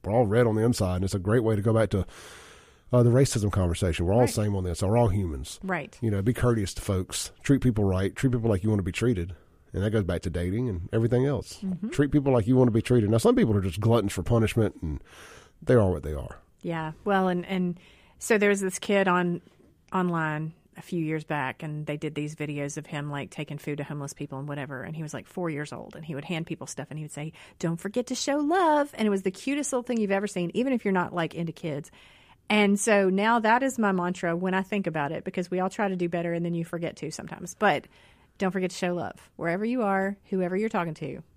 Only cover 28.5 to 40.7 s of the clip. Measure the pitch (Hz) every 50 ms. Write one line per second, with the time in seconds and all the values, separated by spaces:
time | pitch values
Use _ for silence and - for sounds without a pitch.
28.5 | 339 392 359 320 302 294 285 285 - - 220 214 202 190 190 190 190 - - 262
29.5 | 285 294 277 - 277 247 240 - 247 226 214 190 196 196 208 202 - 185 175 170
30.5 | - 196 247 269 262 226 - 208 190 180 175 - - 175 165 156 - - 175 165
31.5 | 160 - - 165 143 143 - - _ - - - - - _ _ - _ _ _
32.5 | 214 214 208 202 202 202 - 233 208 202 196 185 190 196 208 220 233 240 214 214
33.5 | 226 247 269 269 254 - 220 202 190 185 175 180 180 - - 170 170 170 185 190
34.5 | 185 190 190 - 214 202 190 170 156 156 147 143 160 170 - 190 - - 185 -
35.5 | 185 185 185 190 - - 214 196 190 180 175 170 175 175 170 170 170 170 175 170
36.5 | 170 165 165 - - 165 170 - - - - 151 - - - 170 170 - 175 170
37.5 | - _ 214 196 147 131 - - _ - - - _ _ _ _ _ _ 196 185
38.5 | 180 196 185 180 185 - 190 175 175 175 131 95 - - - _ _ - 160 165
39.5 | 170 190 214 226 247 262 220 196 196 190 190 196 202 _ _ - 202 190 180 175
40.5 | 185 196 214 220